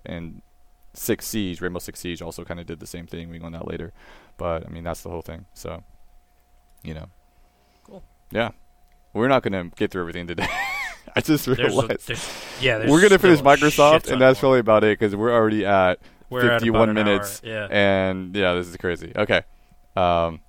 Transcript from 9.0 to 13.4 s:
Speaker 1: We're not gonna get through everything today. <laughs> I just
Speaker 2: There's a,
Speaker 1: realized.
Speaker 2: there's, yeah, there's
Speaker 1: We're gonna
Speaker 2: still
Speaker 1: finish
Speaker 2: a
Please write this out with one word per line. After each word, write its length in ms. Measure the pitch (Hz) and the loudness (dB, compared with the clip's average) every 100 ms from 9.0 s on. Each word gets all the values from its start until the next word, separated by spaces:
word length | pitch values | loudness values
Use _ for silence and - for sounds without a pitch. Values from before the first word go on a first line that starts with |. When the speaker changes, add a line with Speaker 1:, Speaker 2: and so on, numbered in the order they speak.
| _ | _
Speaker 1:
We're 140 | 101 123 | -2 2
not 160 | 131 | 2
gonna 280 | 110 95 87 - | 0 -4 -8 -4
get 160 | 104 | -4
through 100 | 95 | -4
everything 220 | 85 87 87 | -8 -8 -10
today. 200 | 87 - 740 807 1077 | -8 -6 -6 -6 -8
<laughs> 360 | - - - - | -10 -14 -8 -4
I 20 | |
just 240 | 131 147 - | 0 0 0
Speaker 2:
There's 140 | 117 | 0
a, 40 | |
Speaker 1:
realized. 440 | 127 139 113 123 - | 0 0 -2 -6 -8
Speaker 2:
there's, 220 | 117 - - - - | -10 -10 -14 -16 -4
yeah, 160 | 127 110 | 0 0
there's 140 | 113 | 2
Speaker 1:
We're 80 | 156 | 6
gonna 160 | 202 185 | 6 6
Speaker 2:
still 160 | 185 | 6
Speaker 1:
finish 40 | |
Speaker 2:
a 40 | 156 | 6